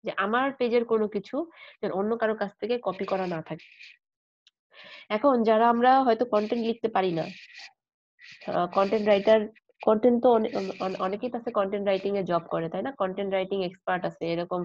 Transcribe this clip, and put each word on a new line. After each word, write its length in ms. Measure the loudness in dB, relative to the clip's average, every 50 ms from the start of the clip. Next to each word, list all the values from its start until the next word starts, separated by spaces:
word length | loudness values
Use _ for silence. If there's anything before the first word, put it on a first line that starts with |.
| _
যে 60 | -8 -4 -4
আমার 300 | -2 0 0 0 0 0 -2
পেজের 280 | _ -2 0 2 0 2
কোনো 220 | 2 0 0 0 0
কিছু 280 | -4 -6 -8 -6 -6 -6 -6 -6 _ -20 -20 -20 -14
যেন 140 | _ -6 -4
অন্য 180 | -2 -2 -2 -2 -2 0
কারো 160 | 0 -2 -2
কাছ 160 | -2 -4 -8 -6 _
থেকে 160 | -4 -4 -4 -2
copy 260 | -2 -6 -6 -6 -4
করা 220 | -4 -2 -2 -2
না 140 | -4 -6 -6
থাকে। 240 | -8 -10 -12 -12 -12 -20 -20 -20 -20 -20 -20 _ _ _ _ _ _ _ _ _ _ _ _ _ _ _ _ -20 -20 -20 -20 -20 -8 _
এখন 240 | -4 2 4 4 4 4
যারা 240 | 4 4 4 6 6 4
আমরা 240 | 4 6 6 6 6 6
হয়তো 220 | 6 4 2 2 2
content 360 | 2 2 0 0 0 -2 -2 -2
লিখতে 240 | -2 -4 -2 -4 -2
পারি 220 | 0 0 0 0
না, 120 | 0 -2 -4 -6 -10 -16 -20 -20 -20 -20 -20 -20 _ _ _ _ _ _ _ _ _ _ -20 -20 -20 -14 -10 -4
আহ, 180 | -2 -2 -2 0
content 340 | 0 0 0 2 0 0 4
writer, 340 | 4 4 4 6 4 4 4 4 -2 _ _ _ _ _ _
content 360 | 2 2 2 4 4 4 4 6
তো 80 | 4 4
অনে-, 220 | 4 4 2 0 -2 -4 -4 -4 -6 -6
অন-, 200 | -6 -6 -4 -4
অনেকেই 300 | -4 -4 -4 -4 -6 -8
তো 40 | -8 -8
আছে 120 | -8 -4
content 320 | -2 -2 -2 -2 -2 -2 0
writing 260 | 0 0 0 -2 -2 -2
এ 60 | -2 -2
job 200 | 0 -2 -2 -2 -2
করে, 160 | -4 -4 -4 -4
তাই 140 | -6 -6
না? 80 | -6 -6
content 380 | -4 -4 -4 -4 -4 -6 -4 -2
writing 260 | -2 -2 -2 -2 -2 -4
expert 420 | -4 -4 -6 _ _ -4 -4 -2 -2
আছে, 180 | -6 -6 _ -6
এরকম 340 | -4 -4 -4 -4 -4 -4 -6